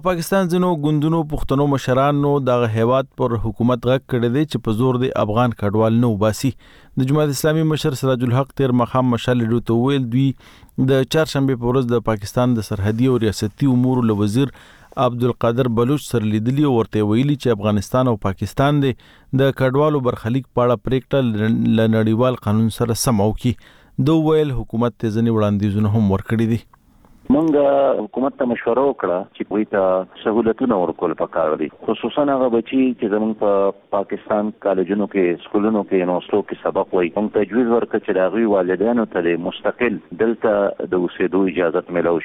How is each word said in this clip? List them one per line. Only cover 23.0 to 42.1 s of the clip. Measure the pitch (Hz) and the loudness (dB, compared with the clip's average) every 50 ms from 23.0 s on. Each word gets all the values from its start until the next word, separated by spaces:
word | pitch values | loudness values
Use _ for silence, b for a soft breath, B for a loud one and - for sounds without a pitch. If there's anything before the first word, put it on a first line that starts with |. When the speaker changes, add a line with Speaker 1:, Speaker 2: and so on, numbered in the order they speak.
| - | 0
Speaker 1:
سمه | 135 120 101 98 107 | 0 0 2 0 0
وکړي. | 107 - - 127 104 b b b b b b b b - 131 | -2 -2 -2 -4 -4 b b b b b b b b -2 2
ده | 147 160 160 | 2 2 2
وویل، | 156 156 160 156 151 147 127 113 | 2 2 2 2 2 0 -2 -4
حکومت | 107 - - 113 120 120 - _ | -6 -4 -2 -2 -2 -2 -2 _
ته | - 113 104 | -4 -2 0
ځینې | 113 113 117 113 110 | 2 2 2 2 2
وړاندیزونه | 104 104 101 101 104 104 98 104 107 101 104 | 2 2 2 0 0 0 0 2 0 2 2
هم | 113 107 98 95 | 2 2 2 2
ورکړي | 95 - - 113 110 113 110 117 | 0 0 -2 0 0 2 0 0
دي. | 113 - _ - _ _ _ _ _ - - - - _ - 254 | -2 -4 _ -20 _ _ _ _ _ -20 -20 -20 -20 _ 0 2
Speaker 2:
مونږ | - 165 160 143 143 143 139 139 139 139 135 123 - | 2 2 2 2 4 4 4 4 4 2 2 0 -2
حکومت | 107 - - 123 131 139 - - | -4 -6 -4 -4 -4 -4 -2 -4
ته | 135 120 | -2 -2
مشوره | 120 117 - 120 117 123 139 | -2 -2 -2 0 0 2 2
وکړه | 143 131 - - 92 87 90 98 - _ | 0 0 -2 -2 -2 -2 -2 -4 -8 _
چې | - 107 - | -12 -8 -4
دوی | 95 107 107 - 110 | -2 -2 -2 0 0
ته | 101 95 92 92 92 92 92 - - - | 0 2 2 2 0 -2 -6 -14 -6 -4
سهولتونه | 117 104 117 113 113 110 - 135 123 117 92 | 0 0 2 2 0 0 0 0 0 2 0
ورکول | 87 82 80 - 90 85 76 - | 0 -2 -2 -2 -4 -4 -2 -2
پکار | 85 80 - 82 80 78 78 73 | -6 -4 -2 -2 0 0 0 -2
دي، | 78 69 - - - | -4 -8 -8 -8 -6
خصوصا | - 110 - - 117 - 147 147 143 | -6 -4 -4 -4 -6 -2 -2 0 0
هغه | 139 131 131 127 113 | 0 0 0 0 0
بچي | 117 113 - 135 135 | 0 -2 0 0 0
چې | 131 127 120 - 123 101 101 | 0 0 0 -2 -2 -2 0
زمونږ | 107 107 110 107 107 107 | 0 0 -2 -2 -2 0
په | 104 101 98 98 98 95 - _ _ - | 2 2 2 2 0 -2 -4 _ _ -4
پاکستان | 101 95 - 104 98 - - 107 104 104 107 104 - - | -4 -4 -4 -8 -12 -4 -2 -2 -2 -2 -4 -8 -4 -2
کالجونو | 101 95 92 92 85 101 104 101 - - | -2 0 0 0 -2 -2 -2 -4 -2 0
کې، | 101 92 87 85 80 - | 0 0 0 -2 -4 -8
سکولونو | - - 107 101 110 110 104 95 | -4 -2 0 0 2 0 0 -2
کې، | - 101 92 | 0 0 0
یونیورسټو | 90 90 90 87 - - - 104 - - | 0 0 -2 -2 -2 0 -2 -2 -2 -2
کې | - - - | -10 -6 -6
سبق | 90 - 95 95 - - | -2 -2 -2 -2 0 0
وایي. | 92 87 82 - | 0 0 0 -2
مونږ | 101 107 98 - | -4 -4 -2 0
تجویز | 110 104 90 98 123 127 117 117 | -2 -2 0 0 0 0 2 2
ورکړ | 117 104 - - 107 - | 0 0 -2 -4 -4 -2
چې | - 98 92 | -2 0 0
د | 92 | 0
هغوی | 92 90 110 117 107 101 | 0 0 0 0 2 2
والدینو | 95 90 90 92 87 101 117 120 120 110 110 - | 2 2 0 0 0 0 0 0 0 -2 -2 -4
ته | 95 85 85 | -2 0 0
د | 87 80 87 | -2 -2 -4
مستقل | 92 - - - 104 - - 120 117 104 80 - - - 104 110 | -8 -8 -4 -6 -6 -4 -2 -2 -2 -2 -4 -10 -14 -4 -2 -2
دلته | 117 113 - - 113 104 101 101 95 - - - 92 | -2 0 0 0 0 2 2 0 -2 -2 -6 -6 -4
د | 95 90 | -2 -2
اوسېدو | 90 85 - - 95 85 - 95 98 92 73 | -2 -4 -2 -4 -4 0 0 0 0 0 0
اجازت | 80 90 82 80 90 85 - 87 87 | 0 -2 0 0 -2 -4 -2 -4 -2
میلاو | 82 85 | 0 0